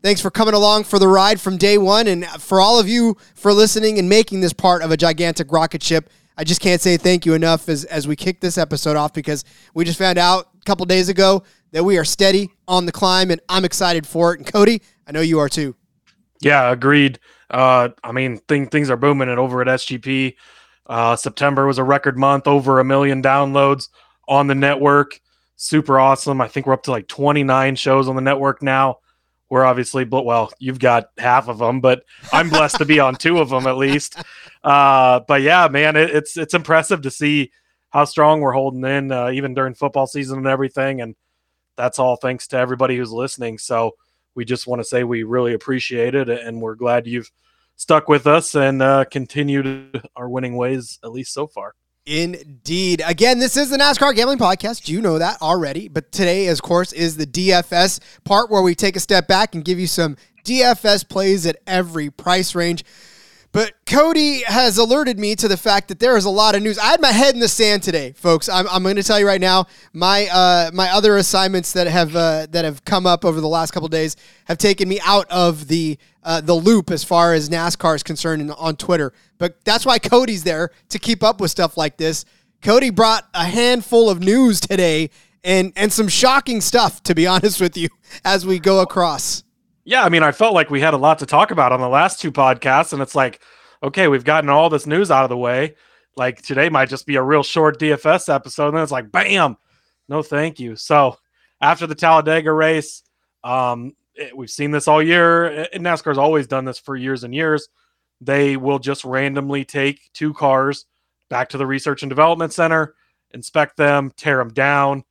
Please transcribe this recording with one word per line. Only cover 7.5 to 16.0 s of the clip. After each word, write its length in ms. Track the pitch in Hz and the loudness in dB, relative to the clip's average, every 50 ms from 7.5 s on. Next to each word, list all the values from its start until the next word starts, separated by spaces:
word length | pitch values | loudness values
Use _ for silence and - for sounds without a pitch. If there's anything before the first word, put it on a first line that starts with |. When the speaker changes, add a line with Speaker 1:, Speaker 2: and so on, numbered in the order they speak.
| 165 156 - - | 0 0 0 -6
Speaker 1:
as, 160 | 156 139 156 | -6 -6 -6
as 240 | - 165 156 135 147 | -8 -8 -8 -6 -6
we 80 | 151 | -6
kick 240 | - - 180 180 _ | -4 -4 -6 -6 _
this 160 | - 180 170 | -6 -4 -2
episode 400 | 180 160 151 160 139 - 156 151 | -2 -4 -4 -4 -4 -2 -2 0
off, 160 | 151 147 151 | 0 -2 -2
because 320 | _ 160 139 - 151 135 - _ _ _ _ _ _ | _ -8 -6 -6 -8 -8 -8 _ _ _ _ _ _
we 100 | 160 175 | -4 -4
just 140 | 170 170 - | -4 -2 0
found 180 | 190 185 175 | 0 0 2
out 320 | 175 175 175 185 185 175 _ _ _ | 2 2 2 2 0 -2 _ _ _
a 60 | _ | _
couple 220 | - 202 170 185 | -4 -4 -4 0
days 240 | 175 185 185 185 180 | 0 0 0 2 0
ago 320 | 196 180 196 190 196 190 190 _ _ _ _ _ | 2 4 4 4 4 2 -2 _ _ _ _ _
that 120 | - 160 175 | -4 -2 0
we 140 | 196 196 170 | 2 2 0
are 60 | 156 | 0
steady 440 | 151 - - 202 196 190 196 202 180 _ _ _ | -2 0 2 2 2 2 2 -2 -4 _ _ _
on 200 | - 185 180 180 | -2 -2 0 0
the 60 | 175 | -2
climb, 380 | - - 202 185 185 185 185 185 | -4 -2 0 0 2 2 2 0
and 120 | 170 160 _ - | -2 -4 _ -4
I'm 160 | 180 190 190 | -2 -2 -2
excited 400 | 175 - - 190 175 170 165 151 | -2 -2 -2 -2 0 0 -2 -4
for 260 | - - 165 170 170 | -6 -2 0 0 0
it. 60 | 175 165 | 0 -2
And 120 | 139 - | -10 -4
Cody, 300 | - 208 202 208 233 208 _ _ _ _ _ | 2 4 4 4 4 0 _ _ _ _ _
I 60 | - | -10
know 80 | 147 156 | -4 -2
you 180 | 165 165 160 156 | 0 0 2 0
are 120 | 147 135 | 0 0
too. 260 | - 165 147 135 120 _ _ _ _ _ | -2 -4 -6 -6 -8 _ _ _ _ _